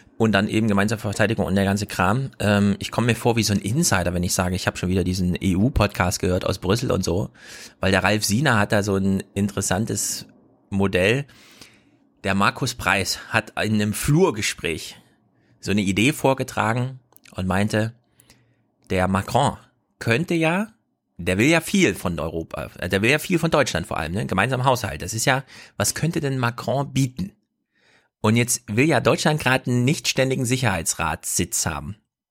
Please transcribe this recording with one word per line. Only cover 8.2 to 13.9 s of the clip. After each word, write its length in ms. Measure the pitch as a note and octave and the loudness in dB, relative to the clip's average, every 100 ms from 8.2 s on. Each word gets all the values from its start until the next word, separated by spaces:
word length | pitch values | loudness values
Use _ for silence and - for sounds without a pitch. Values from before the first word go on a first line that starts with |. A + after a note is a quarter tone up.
| G2+ | 0
Siener 320 | G#2+ D3 A2 | 2 2 2
hat 140 | G2+ | 2
da 100 | G#2 | 2
so 140 | G#2 G2 | 2 2
ein 280 | F#2+ F#2+ - G2 | 2 0 -2 -2
interessantes 920 | G2+ - - F#2 A2+ - - - - _ _ _ - | -2 -2 -2 -2 -2 -4 -4 -6 -12 _ _ _ -6
Modell. 560 | G2 G2 F2+ F#2+ C3 C#3 - - - - _ _ _ _ _ | 0 2 2 2 2 -2 -14 -20 -20 -20 _ _ _ _ _
Der 100 | F#2+ | -2
Markus 400 | G2 G#2+ - C3+ - | 0 0 0 -4 -2
Preis 440 | F2 G2 F#2 - - | 0 0 0 -6 -4
hat 220 | A2+ - - | -4 -2 -2
in 140 | G2+ A2 | 0 0
einem 180 | G#2 | 0